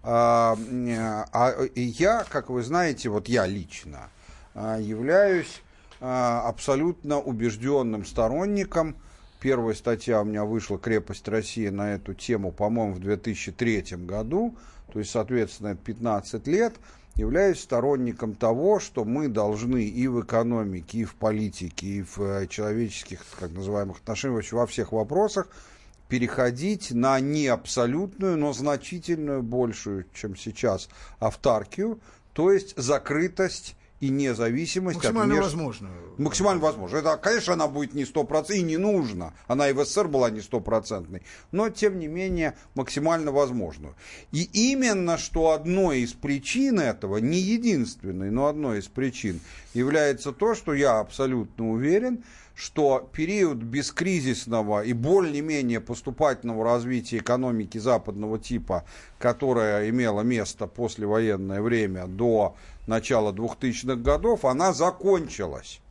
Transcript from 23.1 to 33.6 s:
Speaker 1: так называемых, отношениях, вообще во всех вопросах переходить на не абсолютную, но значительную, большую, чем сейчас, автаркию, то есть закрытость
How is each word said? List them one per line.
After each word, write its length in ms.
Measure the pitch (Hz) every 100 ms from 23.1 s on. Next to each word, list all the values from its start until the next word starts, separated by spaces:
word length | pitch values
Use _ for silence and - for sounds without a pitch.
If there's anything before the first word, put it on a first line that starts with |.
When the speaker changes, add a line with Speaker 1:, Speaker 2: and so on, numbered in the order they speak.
| 92 - -
Speaker 1:
так 140 | 90
называемых, 460 | 85 98 104 98 85
отношениях, 380 | - 107 139 117
вообще 200 | 101 113
во 100 | 120
всех 260 | - 110
вопросах 560 | 113 107 156 214 294 - - - - - - -
переходить 840 | 123 120 - 123 123 175 208 -
на 300 | 117 127 135
не 260 | 135 151 139
абсолютную, 880 | 120 - - 120 143 190 - 190 165
но 160 | 147
значительную, 880 | 123 143 139 - 180 160 165 151 139
большую, 640 | 117 123 120 104 - 98 87
чем 240 | - 107 95
сейчас, 520 | - 101 120 95 - - - -
автаркию, 800 | 110 - 135 113 101 - 208 220 - - _
то 180 | - 175
есть 260 | 196 196 -
закрытость 1000 | 123 139 - 143 175 175 185 -